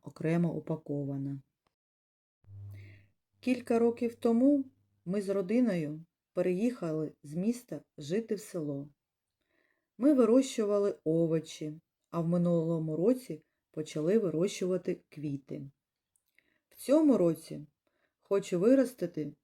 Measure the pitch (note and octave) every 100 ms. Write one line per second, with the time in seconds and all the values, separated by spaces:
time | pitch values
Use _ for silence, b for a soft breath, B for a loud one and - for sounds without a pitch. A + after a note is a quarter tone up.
0 | - - D#3+ E3+ E3+ D#3 D#3 D#3+ - C#3+
1 | C#3 C#3 C#3 C#3 - _ _ _ _ _
2 | _ _ _ _ - G2+ - - B B
3 | B _ _ _ B3 B3 - A#3 A#3 A#3
4 | A#3 - A#3 A#3 C4+ C#4+ C4+ _ _ _
5 | E3+ G3+ F#3+ G3 F#3 A#3 A#3+ F3 D3 D#3
6 | E3 _ _ - F#3 F3+ A#3+ B3 E3 D#3
7 | D3+ - C#3+ D#3+ G#3 A#3+ - D3 - -
8 | C#3+ G3+ A3+ G3+ - F3 D3 C#3 D3 _
9 | _ _ _ _ _ _ _ _ _ -
10 | C4+ C4+ A3 B3+ C4 - G#3 G3+ G3+ -
11 | D#3 E3 E3 D#3+ D#3 - D3+ D#3 _ _
12 | _ E3+ E3 F3 F3 E3+ D#3+ E3 D#3+ D#3
13 | G3 B3+ - D#3 _ _ _ D#3+ D3+ D#3+
14 | D#3 A3 F#3+ D#3 G3+ - F3+ F3+ F3+ F3
15 | _ D3+ D3 C#3 - D3+ C#3 _ _ _
16 | _ _ _ _ _ _ _ - - D4+
17 | D4+ G#3 E3+ D3+ - D3+ D3+ _ _ _
18 | _ _ - G3 F#3 F3 G#3+ C4+ B3+ -
19 | E3+ D#3+ D3 -